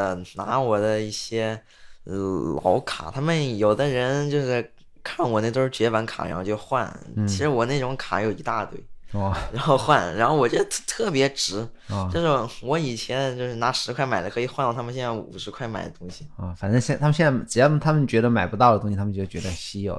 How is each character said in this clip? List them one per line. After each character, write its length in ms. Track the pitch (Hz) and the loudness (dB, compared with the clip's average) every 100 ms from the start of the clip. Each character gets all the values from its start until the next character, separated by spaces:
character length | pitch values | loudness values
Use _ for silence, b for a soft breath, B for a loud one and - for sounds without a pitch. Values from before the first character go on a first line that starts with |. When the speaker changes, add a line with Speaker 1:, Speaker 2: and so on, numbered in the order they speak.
| 98 90 90 95 | 0 -2 -8 -10
Speaker 1:
拿 220 | 104 123 | -4 0
我 220 | 127 104 | 2 2
的 220 | 107 107 | 2 0
一 80 | 107 | -2
些， 500 | 107 - 113 110 110 - b b b | -6 -6 -4 -2 -4 -10 b b b
呃， 120 | - 95 98 92 76 71 | -8 -4 -2 -2 -2 0
老 160 | 90 110 | 4 2
卡， 300 | - - 80 | 2 -8 -8
他 100 | 131 | -2
们 380 | 151 165 139 107 | 0 2 0 2
有 160 | 104 | 4
的 120 | 107 143 | 4 2
人 440 | 127 127 139 147 | 2 2 0 0
就 100 | 143 | 0
是 320 | 131 123 - - - - | 0 0 -2 -10 -20 -16
看 280 | - - 202 | -10 -2 0
我 80 | 110 | 2
那 100 | 113 | 2
都 120 | 127 | 2
是 60 | 131 | 0
绝 220 | - 113 | 2 2
版 140 | 110 113 | 2 -2
卡， 180 | - | -4
然 100 | 87 | -6
后 80 | 85 | -4
就 140 | 95 107 | -2 -4
换。 340 | - 131 104 - - | -2 -2 -2 -8 -8
Speaker 2:
嗯。 140 | 107 104 | -2 0
Speaker 1:
其 80 | 98 | 2
实 100 | 147 | 2
我 200 | 127 117 | 2 2
那 120 | 143 | 0
种 160 | 127 131 | -2 -4
卡 240 | - 92 | -4 -2
有 100 | 110 | -2
一 100 | 95 | -2
大 220 | - 113 | -4 -4
堆。 180 | 98 - - - - | -4 -8 -14 -16 -8
Speaker 2:
哦。 200 | 104 98 92 - | -4 -2 -2 -4
Speaker 1:
然 100 | 117 | -4
后 160 | 151 131 | 2 2
换， 360 | 117 135 87 | 6 4 2
然 140 | 90 120 | 2 2
后 80 | 156 | 4
我 100 | 120 | 4
觉 120 | 156 | 2
得 60 | |
特-， 160 | 202 - - | 0 -4 -6
特 240 | - 226 | -4 0
别 180 | 135 135 | 2 2
值。 360 | - - 98 117 - b | 0 -4 -4 -8 -10 b
Speaker 2:
哦。 220 | 101 92 | -4 -2
Speaker 1:
就 80 | 160 | 0
是 340 | 165 139 110 - | 2 2 0 -6
我 160 | 120 160 | -2 -2
以 160 | 147 | -2
前 420 | 113 - 127 135 123 | -4 -4 -2 -2 -2
就 80 | 123 | -4
是 80 | |
拿 180 | 117 120 | -2 0
十 220 | 131 - | 0 -2
块 100 | 123 | -2
买 160 | 135 104 | 0 0
的， 80 | 87 | -2
可 120 | 117 | -2
以 60 | 127 | -4
换 200 | - 131 | 0 -2
到 60 | |
他 100 | 117 | -2
们 100 | 120 | -4
现 100 | 127 | -4
在 80 | 123 | -4
五 280 | 113 - 90 | -4 -8 -12
十 120 | 101 | -12
块 160 | - 120 | -8 -8
买 180 | 101 | -6
的 60 | 87 - | -8 -10
东 100 | 90 | -14
西。 180 | - - - | -14 -14 -10
Speaker 2:
啊， 180 | 90 87 | -8 -4
反 120 | 98 | 2
正 100 | 120 | 2
现-， 180 | 123 143 | 2 2
他 60 | 147 | 4
们 60 | |
现 100 | 151 | 6
在 200 | 160 127 - | 4 4 0
只 140 | - | 4
要 180 | 139 151 | 6 6
他 140 | 156 | 4
们 140 | 156 131 | 4 4
觉 140 | 113 | 4
得 80 | 120 | 4
买 180 | 113 90 | 4 2
不 100 | 104 | 4
到 160 | 123 | 6
的 60 | 107 | 6
东 120 | 104 | 2
西， 60 | 101 | -2
他 80 | |
们 100 | 101 | -2
就 100 | 98 | -2
觉 160 | 95 85 | -4 -4
得 100 | 92 | -6
稀 320 | 87 - 101 | -6 -8 -6
有 120 | 98 | -6